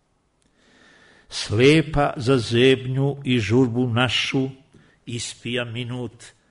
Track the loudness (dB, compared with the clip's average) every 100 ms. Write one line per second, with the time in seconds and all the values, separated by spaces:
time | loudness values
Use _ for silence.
0 | _ _ _ _ _ _ _ _ _ _
1 | _ _ _ -12 -4 4 6 6 2 0
2 | -2 -2 0 0 2 4 4 4 0 -2
3 | -2 -2 -2 -2 2 2 2 0 -2 0
4 | 0 -2 -2 -2 -4 -8 _ _ _ _
5 | -12 -10 -10 -10 -8 -6 -6 -8 -8 -8
6 | -10 -12 -20 _ _